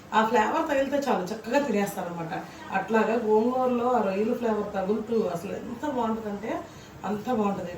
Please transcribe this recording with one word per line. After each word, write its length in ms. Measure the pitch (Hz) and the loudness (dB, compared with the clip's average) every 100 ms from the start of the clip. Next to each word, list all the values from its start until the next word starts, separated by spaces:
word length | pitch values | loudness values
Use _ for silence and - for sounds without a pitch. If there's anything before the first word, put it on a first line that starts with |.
| - | -2
ఆ 120 | 214 220 | 2 4
ఫ్లేవర్ 440 | 233 220 311 311 | 4 4 2 2
తగిలితే 400 | 269 269 285 254 | 2 2 0 2
చాలు 160 | 202 180 | 0 0
చక్కగా 340 | 214 - 277 | -6 0 0
తినేస్తారనమాట. 840 | 277 202 196 - 180 175 160 170 - - - | 2 2 0 -2 -6 -6 -6 -6 -8 -14 -4
అట్లాగా 400 | 190 190 226 196 | -4 2 2 4
గోంగూరలో 800 | 240 214 214 240 254 254 240 240 | 2 4 4 4 2 2 2 2
ఆ 100 | 240 | 2
రొయ్యల 320 | 196 190 226 | 2 2 0
ఫ్లేవర్ 420 | 233 233 208 190 196 | 0 0 0 -2 -2
తగులుతూ 520 | 185 220 220 226 185 | 0 -2 0 0 0
అసలు 240 | 175 190 | -2 -6
ఎంత 380 | 180 214 247 302 | -8 -8 -6 -4
బాగుంటుందంటే 720 | 254 226 220 214 202 220 339 339 - - - 190 | -2 0 -2 -4 -6 -4 -6 -8 -16 -18 -10 -4
అంత 280 | 208 240 | -4 -2
బాగుంటుంది, 380 | 233 202 185 170 | 0 0 0 -4